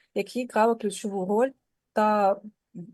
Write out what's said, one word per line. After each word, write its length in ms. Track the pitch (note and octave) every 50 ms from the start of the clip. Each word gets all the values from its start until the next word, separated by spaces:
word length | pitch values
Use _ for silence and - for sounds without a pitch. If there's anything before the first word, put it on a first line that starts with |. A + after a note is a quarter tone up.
| _ _ _
які 320 | G#3 G3 G3 - A#3+ B3+ B3 -
грали 220 | A3 G#3+ A#3 A#3
ключову 500 | A3+ A3+ G#3 F#3 - - G#3+ G3 G3 F3+
роль, 260 | F#3 G#3 G#3+ B3 C4+ C4+ _ _ _ _ _ _ _ _
та 420 | - G#3+ G#3+ G#3+ G#3 G3+ F#3+ G3 G3 - G#3+ - _ _ _ _ F3 F3 -